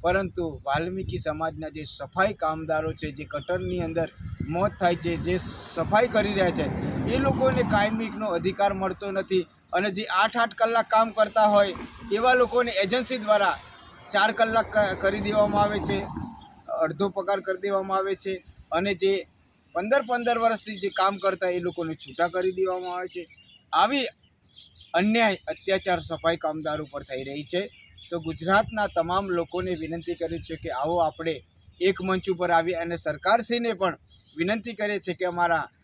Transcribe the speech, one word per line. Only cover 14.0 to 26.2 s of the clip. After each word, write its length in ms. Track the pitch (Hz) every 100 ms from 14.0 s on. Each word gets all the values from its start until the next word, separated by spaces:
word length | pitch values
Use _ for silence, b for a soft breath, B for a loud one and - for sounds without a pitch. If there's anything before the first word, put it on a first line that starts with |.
| -
ચાર 200 | 202 214
કલાક 360 | 226 226 226 214
ક-, 240 | 214 202 190
કરી 180 | 196 208
દેવામાં 440 | 202 214 208 208
આવે 160 | 208 208
છે, 180 | - 196 202 - - - - - - -
અડધો 280 | 160 151 202
પગાર 300 | 196 185 202
કરી 220 | 190 185
દેવામાં 360 | 202 196 190 190
આવે 180 | 190 190
છે, 280 | 196 190 - - -
અને 220 | 160 202 190
જે 300 | 190 196 - - _ - -
પંદર 280 | 170 208 277
પંદર 360 | 226 247 233 226
વર્ષથી 400 | 226 214 - 202
જે 120 | 196
કામ 280 | - 190 202
કરતા, 320 | 196 185 185
એ 100 | 180
લોકોને 360 | 175 170 160 160
છૂટા 320 | 139 127 170
કરી 240 | 180 185
દેવામાં 460 | 185 185 180 180 180
આવે 100 | 180
છે. 200 | 180 165 - _ - _
આવી 320 | 156 208 277 247 _ _ _ _ - - - -
અન્યાય, 440 | 170 202 226 220 185 -
અત્યાચાર 520 | 156 - 190 190 170
સફાઈ 380 | 151 160